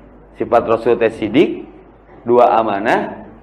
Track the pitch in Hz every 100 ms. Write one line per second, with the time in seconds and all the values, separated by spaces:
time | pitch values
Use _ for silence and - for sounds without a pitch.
0 | - - - - 110 117 113 107 123 113
1 | 113 - 104 123 208 - - - - -
2 | _ - 120 120 117 110 110 101 110 190
3 | - - - -